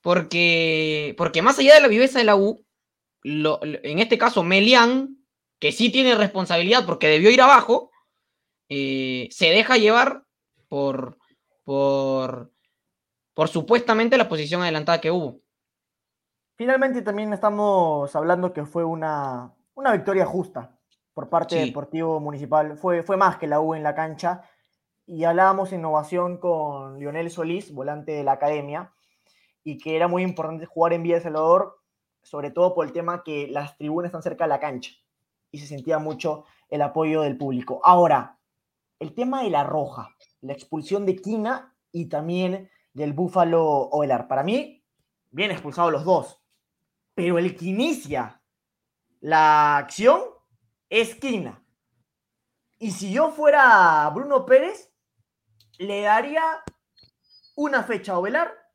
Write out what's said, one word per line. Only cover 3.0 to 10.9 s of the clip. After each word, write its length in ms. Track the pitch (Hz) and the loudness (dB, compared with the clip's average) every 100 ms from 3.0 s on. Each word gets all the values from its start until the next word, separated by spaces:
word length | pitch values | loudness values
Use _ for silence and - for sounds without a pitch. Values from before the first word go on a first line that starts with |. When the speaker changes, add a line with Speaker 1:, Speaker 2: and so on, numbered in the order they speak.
| _ _ | _ _
Speaker 1:
lo, 360 | - 151 156 - | -8 -2 -2 -2
lo, 180 | 151 151 | -6 -10
en 160 | - 156 | -6 -4
este 180 | 226 240 | 0 2
caso 260 | 233 208 | 2 0
Melián, 760 | 170 190 214 254 233 262 269 - _ _ _ _ | 2 2 4 6 4 2 -4 -12 _ _ _ _
que 120 | 147 | -4
sí 200 | 143 233 | 0 0
tiene 240 | 254 254 226 | 2 2 4
responsabilidad 720 | 202 190 175 170 175 247 175 | 2 -2 -2 -2 2 2 0
porque 220 | 160 160 | 0 2
debió 220 | 156 202 | 6 6
ir 100 | 247 | 8
abajo, 500 | 254 269 - 196 - _ _ _ _ _ _ _ _ | 8 8 6 -2 -2 _ _ _ _ _ _ _ _
eh, 580 | 139 135 135 131 127 123 | -6 -4 -4 -4 -6 -8
se 180 | - 165 | 0 4
deja 280 | 190 220 254 | 4 4 4
llevar 460 | 214 233 262 269 _ _ _ _ _ | 6 4 2 -2 _ _ _ _ _
por, 480 | 143 139 | -4 -4